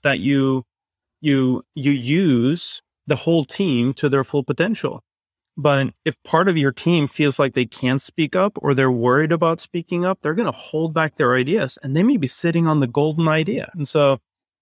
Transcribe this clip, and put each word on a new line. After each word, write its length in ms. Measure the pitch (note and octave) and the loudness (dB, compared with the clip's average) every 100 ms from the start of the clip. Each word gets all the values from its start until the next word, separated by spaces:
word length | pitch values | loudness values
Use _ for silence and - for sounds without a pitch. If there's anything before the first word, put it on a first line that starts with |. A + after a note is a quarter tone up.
that 160 | C#3+ B2+ | -2 -2
you, 460 | C3 C#3 C3+ C3 - _ _ _ _ _ | 0 0 0 -2 -6 _ _ _ _ _
you, 440 | D3+ C#3 B2+ B2+ - | 0 2 2 0 -4
you 200 | C#3+ C3+ | -4 0
use 920 | C#3 A#2+ D#3+ F3+ B2 B2 E3+ - - - _ - | 0 0 0 2 2 2 -2 -6 -12 -16 _ -6
the 80 | B2+ | -4
whole 280 | - E3 | 0 0
team 520 | C#3+ - F#3+ B2 B2 C3 | 0 -4 -2 0 -2 -2
to 120 | D3 | -2
their 160 | C3+ | -2
full 200 | C3 D3 | -4 -4
potential. 600 | B2+ C#3 F3+ G#3+ - - - _ _ _ _ - | -4 -2 -2 -4 -6 -8 -16 _ _ _ _ -2
But 360 | D3 C#3 C3+ - D#3 | 0 2 0 -4 -8
if 160 | - | -8
part 260 | - E3 F#3+ | -2 0 2
of 60 | E3 | 2
your 160 | C#3 | 0
team 360 | - E3+ E3+ C#3+ | 0 0 2 0
feels 320 | - D3 C3+ | 0 0 2
like 160 | C#3 B2+ | 0 0
they 100 | A#2+ | -2
can't 340 | - B2+ C3+ | -2 -2 -2
speak 360 | - - D#3 F#3 | -2 -4 -2 0
up 240 | G3+ - | -2 -2
or 140 | D3 C3 | -2 2
they're 160 | C3 | 2
worried 400 | B2 B2 C3 D#3 | 2 2 2 2
about 280 | E3 E3 E3 | 2 0 -2
speaking 460 | - F3 E3+ F3 F3+ | -6 -8 -6 -4 -2
up, 140 | F#3+ | -2
they're 140 | D3 E3+ | -4 -2
gonna 160 | G3 | -4
hold 420 | - - D#3 D#3+ | -6 -6 -4 -2
back 220 | D#3+ D#3 - | 0 -2 0
their 200 | B2+ B2+ | 2 2
ideas 440 | C3 G#3 C3+ - | 2 0 -2 -6
and 160 | C3+ D3 | -2 2
they 60 | |
may 140 | A3 B3+ | 2 2
be 100 | C3+ | 0
sitting 400 | - E3+ E3+ E3 | -2 0 2 2
on 120 | D3+ | 2
the 60 | B2+ | 0
golden 420 | C#3+ D3+ D#3 D#3+ | 2 0 2 2
idea. 440 | D#3 D#3+ A#3+ - | 2 0 -4 -6
And 140 | E3+ C#3+ | -8 -2
so 320 | D#3 C#3 C3 _ _ _ _ | 2 2 2 _ _ _ _